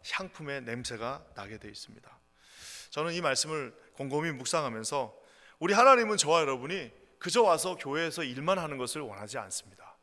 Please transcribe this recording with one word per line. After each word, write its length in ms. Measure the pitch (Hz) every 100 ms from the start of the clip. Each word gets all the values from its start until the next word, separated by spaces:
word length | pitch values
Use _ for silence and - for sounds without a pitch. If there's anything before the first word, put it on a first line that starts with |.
| -
향품의 520 | - 190 - 151 139
냄새가 640 | 120 120 120 117 117 139 - -
나게 220 | 101 107
돼 100 | 104
있습니다. 500 | 107 - - - - _ _ - - - - -
저는 220 | - 160
이 80 | 170
말씀을 540 | 160 131 156 156 127 - -
곰곰이 380 | - 135 143 165
묵상하면서 840 | 139 127 165 139 110 110 143 117 - _ - - _
우리 120 | 175
하나님은 440 | 202 262 254 220 214
저와 240 | 147 165
여러분이 500 | 147 131 135 190 123 - _ _
그저 240 | 180 196
와서 340 | 220 160 180 180
교회에서 480 | - 151 165 160
일만 340 | 147 123 156 190
하는 180 | 156 139
것을 260 | 123 156
원하지 360 | 131 98 104 127
않습니다. 580 | 98 - 98 90 - -